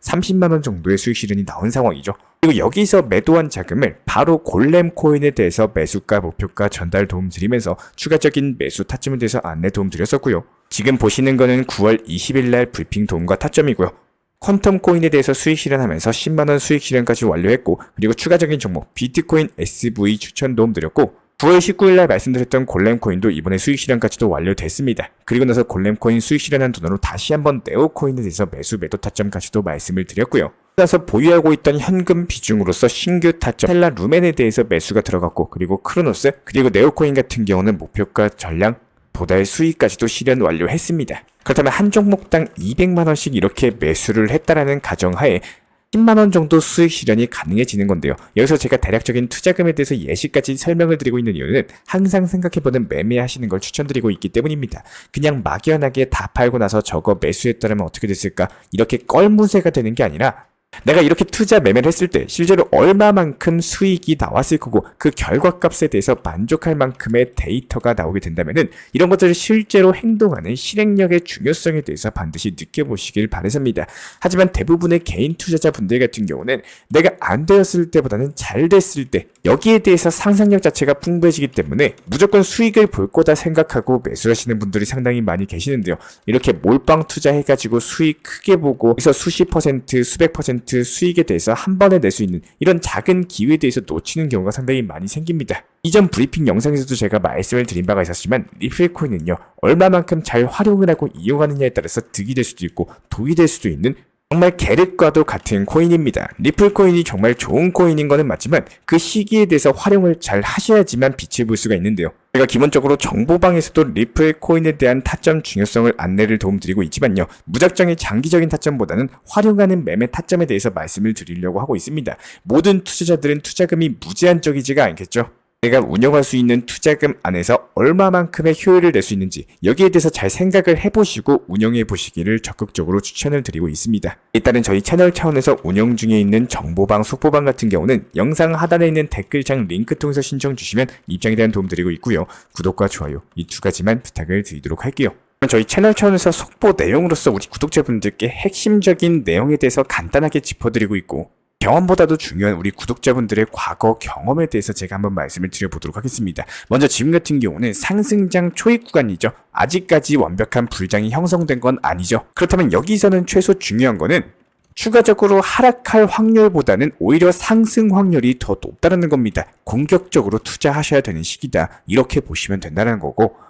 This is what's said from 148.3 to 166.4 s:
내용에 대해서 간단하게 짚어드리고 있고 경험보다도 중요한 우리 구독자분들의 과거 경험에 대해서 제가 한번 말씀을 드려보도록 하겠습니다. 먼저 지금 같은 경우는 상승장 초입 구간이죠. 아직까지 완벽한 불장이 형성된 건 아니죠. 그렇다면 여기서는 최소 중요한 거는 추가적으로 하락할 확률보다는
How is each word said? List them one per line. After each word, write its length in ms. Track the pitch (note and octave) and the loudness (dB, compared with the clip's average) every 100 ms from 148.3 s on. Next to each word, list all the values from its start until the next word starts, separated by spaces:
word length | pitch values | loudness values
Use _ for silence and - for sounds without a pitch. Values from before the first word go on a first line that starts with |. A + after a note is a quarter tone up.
| - - - G#3+ G#3 F#3+ E3+ F3 E3 | -4 -6 -2 0 2 4 2 2 0
내용에 320 | A2+ F#2+ C3+ D3 | 0 0 2 2
대해서 260 | B2+ C#3 | 0 0
간단하게 580 | C3+ - E2+ C#3+ D3+ D3+ | -2 -4 -2 0 0 -2
짚어드리고 540 | - - A#2 A#2 G#2 G2+ | -6 -6 -2 -2 -2 -4
있고 340 | - C2+ E2+ _ _ - | -6 -10 -10 _ _ -4
경험보다도 580 | G2 D3+ F3+ F#3 D#3+ D#3 | 0 2 4 4 4 2
중요한 380 | - E2 G2+ F2 | -4 -4 -2 -2
우리 140 | F#2+ | -6
구독자분들의 760 | - - A#2+ C3+ B2+ A2 G#2 A2 | -6 -8 -4 -2 0 -2 -4 -6
과거 440 | - - - A2 | -8 -10 -2 -2
경험에 500 | A2+ - - F2 D3 D#3+ | -2 -6 -8 -4 -2 -2
대해서 280 | A2 G2+ | -4 -6
제가 220 | G#2 F#2 G2 | -8 -8 -6
한번 180 | G2+ | -4
말씀을 340 | F#2+ C#2 - F#2 | -4 -8 -8 -8
드려보도록 480 | - G2 D#2+ D2+ F2+ | -6 -8 -8 -12 -10
하겠습니다. 480 | B2 B2 G2+ E2 - - - | -8 -6 -6 -8 -12 -12 -4
먼저 180 | B2+ C#3+ | 0 0
지금 240 | - C#3 | 0 0
같은 300 | E3+ - C#3+ | 0 0 -2
경우는 320 | G#2+ D2 A#2 | -2 -2 -6
상승장 800 | G2+ - G3 A#3 G#3 F#3 F3+ F3 | -4 -4 -2 0 0 0 0 -2
초입 300 | - A3+ A#3 | -2 0 0
구간이죠. 480 | - E3 A#2+ F2+ G#2+ - _ | 0 -2 0 -2 -6 -6 _
아직까지 640 | - B2+ F3+ F#3 D#3 - D3 | -2 -2 -2 0 0 2 0
완벽한 500 | E2 F#2 G#2+ B2 A#2+ | 0 -2 -4 -2 -4
불장이 440 | - F#2 G#2 G#2+ | -4 -4 -2 -2
형성된 500 | C3+ F3 F3 D#3 B2 | -2 -2 -2 -2 -2
건 180 | B2+ C3 | 0 0
아니죠. 460 | - F2+ F2+ A2+ - | -2 -4 -2 -4 -4
그렇다면 360 | - F3 F#3 D3+ | -4 0 2 2
여기서는 500 | F2 D#3+ G#3 G3+ F#3 | 2 0 2 2 2
최소 300 | F3 F#3+ F#3 | 0 0 2
중요한 420 | F#3+ - G#3 C4 G2+ | 0 0 0 0 0
거는 280 | F#2+ E3+ - _ _ _ _ | 0 -2 -2 _ _ _ _
추가적으로 640 | - A3+ A#3 A3 G#3 G3+ G3 | -8 2 4 4 4 4 4
하락할 640 | F#3 - B3 A#3+ - A3 | 2 4 4 2 2 4
확률보다는 840 | G#3 - A3 A3+ | 4 2 4 6